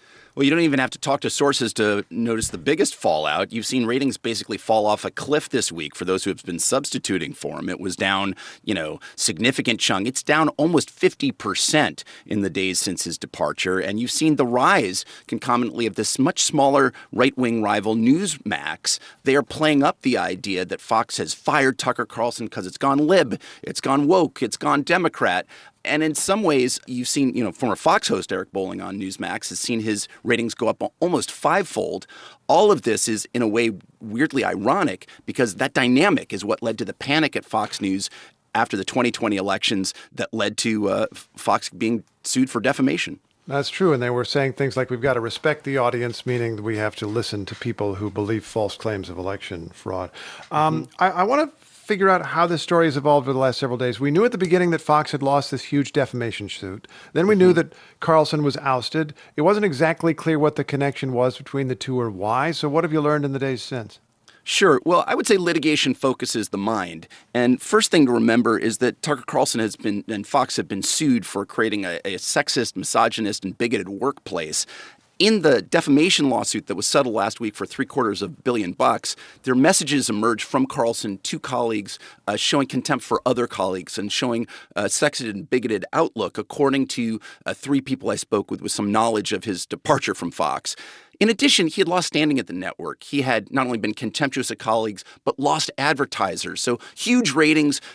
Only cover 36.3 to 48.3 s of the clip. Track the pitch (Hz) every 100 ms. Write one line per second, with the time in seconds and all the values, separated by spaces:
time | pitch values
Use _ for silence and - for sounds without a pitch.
36.3 | 104 101 - 117 110 104 - - 147 147
37.3 | 117 - 110 107 - 101 95 98 - -
38.3 | _ _ 107 120 104 95 131 120 - 113
39.3 | 101 98 95 - 101 95 - - - -
40.3 | 113 104 104 117 110 101 98 107 - -
41.3 | - - 107 - 90 113 117 - _ -
42.3 | 127 131 120 123 120 131 165 - - _
43.3 | _ - 139 139 - 190 139 120 123 117
44.3 | 147 135 117 139 131 127 123 135 120 113
45.3 | - 156 147 147 135 120 120 120 117 -
46.3 | 123 117 110 104 107 107 - 107 110 110
47.3 | 104 95 - 120 110 104 95 104 98 104